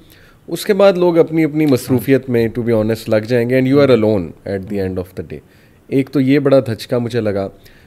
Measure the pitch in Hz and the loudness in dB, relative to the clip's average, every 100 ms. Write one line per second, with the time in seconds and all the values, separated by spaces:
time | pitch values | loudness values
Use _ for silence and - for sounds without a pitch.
0 | - - - _ - 170 - 190 196 180 | -20 -20 -20 _ -12 -8 -2 4 4 4
1 | 175 165 151 160 156 156 156 123 - 127 | 2 2 2 0 0 0 0 0 0 -2
2 | 104 131 127 117 113 120 113 110 107 110 | 2 0 0 -2 0 -2 -2 0 0 -4
3 | - 110 110 123 120 131 131 139 139 117 | -2 -2 0 -2 0 0 2 2 4 4
4 | 107 104 80 - - 98 95 101 95 92 | 2 0 -4 -10 -8 -8 -6 -6 -4 -6
5 | 90 - 76 73 - _ _ _ - 135 | -8 -12 -14 -16 -18 _ _ _ -4 -2
6 | 131 147 131 139 139 135 120 110 - 123 | -2 -2 2 2 4 2 2 -6 -4 -4
7 | 117 120 107 98 98 - - - | -2 -4 -4 -4 -6 -10 -20 -20